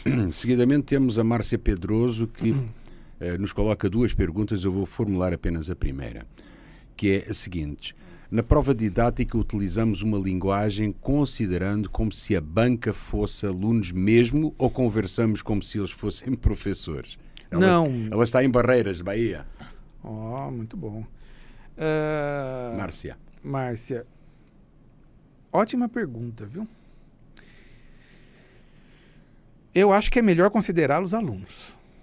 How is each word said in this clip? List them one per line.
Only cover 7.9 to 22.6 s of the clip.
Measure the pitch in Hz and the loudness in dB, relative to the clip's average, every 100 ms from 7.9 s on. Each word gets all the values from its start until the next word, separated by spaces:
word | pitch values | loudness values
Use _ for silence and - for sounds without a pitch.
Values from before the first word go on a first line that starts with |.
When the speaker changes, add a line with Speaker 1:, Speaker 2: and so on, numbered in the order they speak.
| - - - - | -16 -20 -20 -4
Speaker 1:
Na | 110 | -4
prova | 113 151 131 127 | 4 4 4 2
didática | 110 104 120 120 117 113 | 2 2 2 2 -2 0
utilizamos | - 104 98 95 113 92 | 0 -2 -2 0 0 0
uma | 107 104 | 0 0
linguagem | 95 92 95 101 107 101 107 - | 0 0 0 0 0 0 -2 -2
considerando | 127 143 139 - 101 87 95 104 104 | 0 2 2 0 -2 0 0 -2 -2
como | - 110 | -2 -2
se | - - 95 | -2 -2 -2
a | |
banca | 78 95 123 117 110 | 0 2 2 2 -2
fosse | - - 104 104 - 101 | -4 -4 -2 -2 -2 -4
alunos | 92 107 117 90 | -2 0 0 0
mesmo | 90 101 117 120 147 156 - | 0 6 6 6 2 0 0
ou | 127 | -2
conversamos | - 120 107 95 - 113 101 | 2 0 0 -2 0 0 0
como | - 101 | -2 -4
se | - 107 | -2 -6
eles | 92 | -6
fossem | - 127 - 127 | -6 -6 -6 -6
<laughs> | 123 | 0
professores? | - 98 101 90 - 71 - - - - - | 0 0 -4 -6 -6 -8 -10 -16 -20 -20 -6
Ela, | 170 190 | 4 6
Speaker 2:
Não. | 175 156 123 110 | 6 2 -2 -2
Speaker 1:
ela | 107 120 | 2 4
está | 127 | 4
em | 135 | 4
Barreiras, | 120 113 123 98 85 | 4 4 4 2 -4
Bahia. | 90 107 113 80 67 - - - - - | -4 -2 -2 -2 -10 -16 -18 -18 -20 -18
Speaker 2:
Ó, | 110 107 113 131 139 | -14 -12 -10 -8 -8
muito | 123 113 196 | -8 -10 -10
bom. | 117 107 110 - - - - - - - | -10 -10 -12 -16 -20 -20 -20 -20 -20 -6
Eh, | 160 156 151 151 143 143 131 131 | -2 0 -2 -2 -4 -4 -6 -8